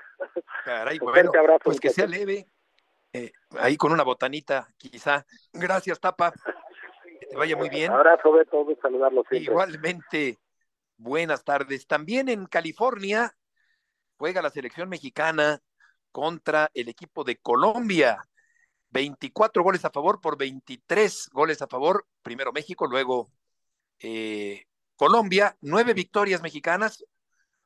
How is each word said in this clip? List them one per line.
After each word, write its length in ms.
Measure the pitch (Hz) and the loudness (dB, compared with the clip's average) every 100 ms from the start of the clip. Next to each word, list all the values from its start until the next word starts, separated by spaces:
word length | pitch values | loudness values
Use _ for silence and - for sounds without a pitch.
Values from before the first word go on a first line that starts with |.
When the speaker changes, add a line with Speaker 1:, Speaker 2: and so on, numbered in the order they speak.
| - - - - - - - | -20 -14 -10 -10 -10 -12 -8
Speaker 1:
Caray, 320 | 117 117 156 | -6 -4 -4
Speaker 2:
Un 60 | - | 2
Speaker 1:
bueno, 240 | 170 175 | 4 6
Speaker 2:
fuerte 80 | 170 | 6
abrazo, 220 | 156 160 | 6 6
Speaker 1:
pues 160 | 156 143 | 4 0
que 80 | 139 | 0
sea 160 | 147 | 0
Speaker 2:
muchachos. 220 | 196 180 202 | -2 -2 -4
Speaker 1:
leve. 200 | 202 185 _ _ _ _ _ _ | -6 -8 _ _ _ _ _ _
Eh, 180 | 127 117 _ _ - | -14 -14 _ _ -2
ahí 200 | 123 151 | 0 2
con 140 | 147 | 2
una 120 | 160 | 2
botanita, 640 | 135 123 131 147 - 135 120 _ | 2 0 -2 -4 -4 -4 -4 _
quizá. 480 | 127 117 - 143 - - _ | -20 -8 0 0 -2 -20 _
Gracias, 440 | 165 180 185 185 165 | -8 -2 -2 -2 -4
Tapa. 360 | 185 - 170 - - - - - - - - - | -4 0 -2 -2 -12 -14 -14 -20 -20 -20 -20 -20
Que 80 | - | -12
te 100 | 135 | -4
vaya 200 | 160 147 | -2 -2
muy 140 | 127 | -4
bien. 200 | 143 165 | -4 0
Speaker 2:
Abrazo, 400 | 131 156 165 156 | 6 6 8 6
Beto, 320 | 160 160 151 | 6 4 0
gusto 200 | 147 151 | -2 -2
saludarlo 400 | 135 127 135 131 | -2 2 2 2
siempre. 280 | - 127 147 | 0 -2 0
Speaker 1:
Igualmente. 880 | 160 190 156 160 180 - 160 139 113 _ _ _ _ _ _ | 0 0 -2 -6 -6 -6 -2 -2 -4 _ _ _ _ _ _
Buenas 440 | 113 151 165 139 | -6 -4 -2 -4
tardes. 440 | - 143 135 135 - | 0 -2 -2 -8 -4
También 420 | 151 156 247 269 | -4 -2 -4 -2
en 160 | 220 | -4
California 880 | 185 175 165 - 247 240 196 214 233 _ _ _ _ _ _ _ _ - | -2 -4 -4 -2 -2 -2 -2 -2 -2 _ _ _ _ _ _ _ _ -8
juega 240 | 156 185 | -6 -2
la 80 | 156 | -4
selección 400 | 143 127 - 185 | -6 -12 -10 -12
mexicana 720 | 170 131 - 160 156 151 147 _ _ _ _ _ | -12 -12 -4 -2 2 2 0 _ _ _ _ _
contra 580 | - 151 165 - 151 151 | -6 -6 -6 -2 0 0
el 160 | - 120 | -2 -10
equipo 340 | 120 160 - | -12 -16 -10
de 120 | 123 117 | -8 -6
Colombia. 840 | - 120 190 226 226 175 131 104 - _ _ _ _ _ _ | 0 2 2 0 -2 2 2 2 -8 _ _ _ _ _ _
Veinticuatro 720 | 131 143 143 131 - 220 - | -4 -4 -6 -8 0 0 2
goles 240 | 180 180 160 | 2 0 -2
a 40 | |
favor 300 | 143 160 202 | -2 -2 0
por 160 | 160 143 | -2 -4
veintitrés 960 | 135 131 - 127 - 175 208 - - | -6 -8 -16 -14 -2 2 2 0 -8
goles 300 | 131 156 151 | 0 0 0
a 40 | 135 | -6
favor. 380 | 127 151 196 - _ | -2 0 0 -2 _
Primero 300 | - 120 131 | -14 -8 -6
México, 340 | 147 156 180 156 | -6 -8 -6 -2
luego, 440 | 127 131 127 113 _ _ _ _ _ _ _ | -2 0 -2 -4 _ _ _ _ _ _ _
eh, 680 | 113 113 110 107 101 101 - _ _ - | -12 -8 -8 -8 -8 -12 -18 _ _ 0
Colombia. 600 | 147 226 202 185 208 - | 4 4 4 2 2 -2
Nueve 320 | 143 185 240 | -2 0 2
victorias 480 | 202 175 208 202 180 | 0 -2 -2 0 -2
mexicanas, 600 | 165 151 165 180 214 - - _ _ _ _ _ | -6 -6 -2 -2 -2 -6 -20 _ _ _ _ _